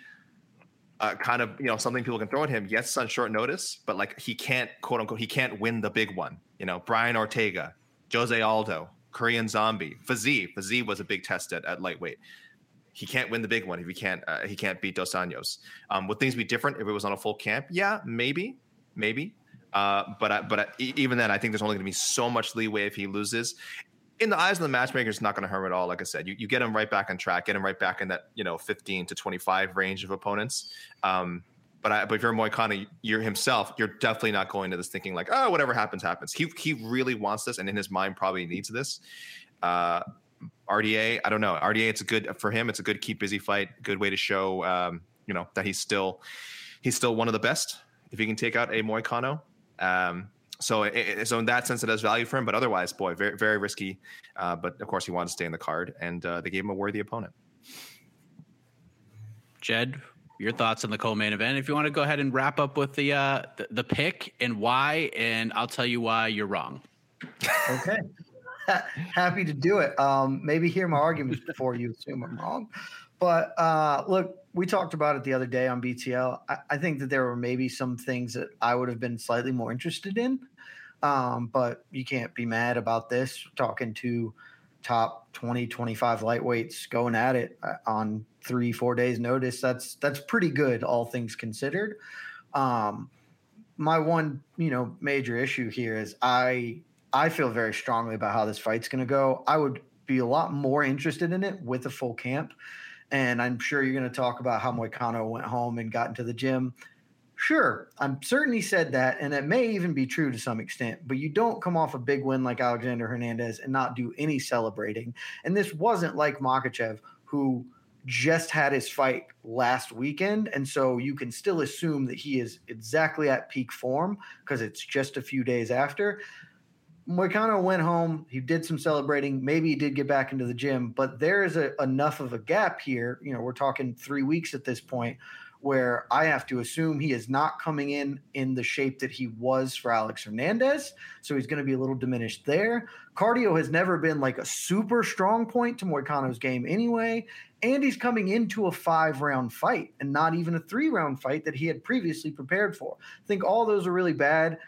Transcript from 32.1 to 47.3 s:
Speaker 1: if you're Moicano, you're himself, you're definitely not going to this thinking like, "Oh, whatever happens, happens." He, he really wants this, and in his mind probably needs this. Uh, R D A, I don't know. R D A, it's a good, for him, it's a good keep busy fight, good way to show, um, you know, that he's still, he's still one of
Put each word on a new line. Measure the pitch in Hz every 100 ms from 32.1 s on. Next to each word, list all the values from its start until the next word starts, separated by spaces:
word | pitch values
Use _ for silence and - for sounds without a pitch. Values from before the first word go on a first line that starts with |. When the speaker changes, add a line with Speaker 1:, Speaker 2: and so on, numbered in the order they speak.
| 110
Speaker 1:
if |
you're | 117
Moicano, | 113 107 113 113 98 101 -
you're | 110 110
himself, | 110 98 - 120 98 -
you're | 107
definitely | - 117 110 110
not | 101 95
going | 101 92
to | 90
this | 87
thinking | - 95
like, | 87 85
"Oh, | 262 254
whatever | 165 135
happens, | 120 107 95
happens." | 85 90 82
He, | - 160 -
he | 156 131
really | 110 127 127 113
wants | 101 104
this, | - 117
and | 95
in | 101
his | 95
mind | 92 95 95
probably | 95 92 87
needs | 90 95
this. | 117 139 - - - - - - _
Uh, | 87 87 87 85 - - _ _ - - -
R | 101
D | 107 110
A, | 113 117 -
I |
don't | 107
know. | 104 80
R | 87
D | 110 110
A, |
it's | 107
a | 92
good, | 110 101 -
for | 107
him, | 113 117
it's | 104
a |
good | 98 98
keep | - 143
busy | 101 101
fight, | - 101 95 -
good | - 98
way | 101
to | 98
show, | - 98 95 92
um, | 87 90 87 85 - _ -
you |
know, | 90 87 98
that | 98
he's | 90
still, | - 101 95 92 - - - - - -
he's | 127 -
still | 120 113
one |
of | 113